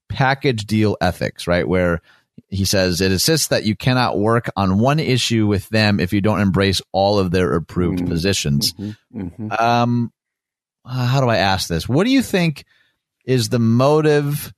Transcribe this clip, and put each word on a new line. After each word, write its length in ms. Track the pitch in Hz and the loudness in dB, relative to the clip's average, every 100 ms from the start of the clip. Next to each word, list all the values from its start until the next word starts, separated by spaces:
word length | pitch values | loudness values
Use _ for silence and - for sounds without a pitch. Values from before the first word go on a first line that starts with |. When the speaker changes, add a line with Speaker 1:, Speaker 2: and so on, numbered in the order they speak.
| - | -10
Speaker 1:
package 560 | 101 135 139 143 113 104 | -2 0 0 -2 -2 -2
deal 320 | 107 104 - | 2 2 2
ethics, 460 | 90 - 53 - - | -2 -2 -6 -6 -2
right? 200 | 87 78 | 0 2
Where 360 | 90 87 82 _ _ _ - - | 2 2 -2 _ _ _ -20 -8
he 180 | 95 95 | -4 0
says, 340 | 98 92 85 | 0 0 0
"It 120 | 95 | 0
insists 360 | 92 - 160 - | 0 0 0 0
that 160 | 127 | -2
you 100 | 101 | -2
cannot 440 | 104 135 127 113 73 | -2 0 0 0 0
work 320 | 104 117 - | 0 0 -2
on 240 | - 98 98 | -2 0 2
one 220 | 127 156 | 2 0
issue 460 | 135 127 - 117 107 | 0 0 0 0 2
with 240 | 98 - | 0 0
them 300 | 110 107 101 | 0 2 2
if 120 | 90 | 0
you 80 | 104 | 0
don't 200 | 104 95 | 0 2
embrace 420 | 101 92 98 90 - | 2 2 2 0 -2
all 260 | 95 101 104 | 0 2 2
of 120 | 92 | 0
their 240 | 92 85 | 0 0
approved 460 | 80 76 90 87 90 | -2 -4 -2 -2 -2
Speaker 2:
Mm. 80 | 87 | -2
Speaker 1:
positions." 640 | 82 92 101 76 71 71 | -2 -2 -2 0 0 -2
Speaker 2:
Mm-hmm. 460 | - 101 107 _ 110 | -6 -10 -12 _ -12
Mm-hmm. 300 | 90 - 107 | -12 -10 -6
Speaker 1:
Um, 600 | 104 117 120 120 120 117 _ _ _ _ _ _ _ | -2 0 2 0 -2 -4 _ _ _ _ _ _ _
uh, 220 | 127 127 120 | -12 -4 -2
how 160 | 139 | 0
do 60 | 123 | 2
I 80 | 107 | 2
ask 280 | 98 95 - | 0 -2 -2
this? 200 | 82 95 | -4 -2
What 160 | 135 | 0
do 60 | 233 | 2
you 100 | 269 | 2
think 440 | - 190 170 143 - _ _ _ _ _ | 2 0 0 -2 -12 _ _ _ _ _
is 240 | - 127 107 | -2 -2 0
the 100 | 123 | 0
motive 920 | 113 120 135 156 151 147 143 147 - | 2 4 4 4 4 2 0 -4 -8